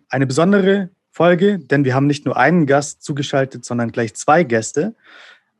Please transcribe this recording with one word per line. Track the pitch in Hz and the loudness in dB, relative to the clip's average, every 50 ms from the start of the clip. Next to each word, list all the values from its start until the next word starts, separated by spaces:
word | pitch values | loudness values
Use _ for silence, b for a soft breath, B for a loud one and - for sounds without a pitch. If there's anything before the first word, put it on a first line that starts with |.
| _ _ | _ _
eine | - 131 135 | -4 -2 -2
besondere | 127 131 147 165 190 202 202 185 196 196 202 190 180 - _ _ _ | 0 0 0 2 2 2 2 2 2 0 0 -2 -6 -12 _ _ _
Folge, | _ - 165 175 180 165 190 202 208 180 | _ 0 2 2 4 4 2 0 0 -2
denn | 139 - 143 143 139 | -2 -2 0 0 2
wir | 127 123 | 2 0
haben | 135 139 | 0 0
nicht | 147 143 143 - | 0 -2 -2 -4
nur | 131 117 | -4 0
einen | 123 127 147 175 180 151 | 0 2 2 4 2 2
Gast | 127 139 147 143 - - - - | 2 2 0 0 -4 -12 -14 -10
zugeschaltet, | - 147 135 139 - - 139 135 131 - 123 - | -8 -6 -6 -6 -2 -2 -2 -2 -2 -6 -14 -10
sondern | - 123 120 117 113 | -8 -6 -4 -4 -4
gleich | - 123 117 110 - | -4 -6 -6 -6 -6
zwei | - - - 151 170 | -6 0 2 2 2
Gäste. | 135 123 117 110 107 - - 143 170 220 233 B B B B B B B B B B B B | 2 2 0 -2 -2 -2 -4 -4 -4 -4 -8 B B B B B B B B B B B B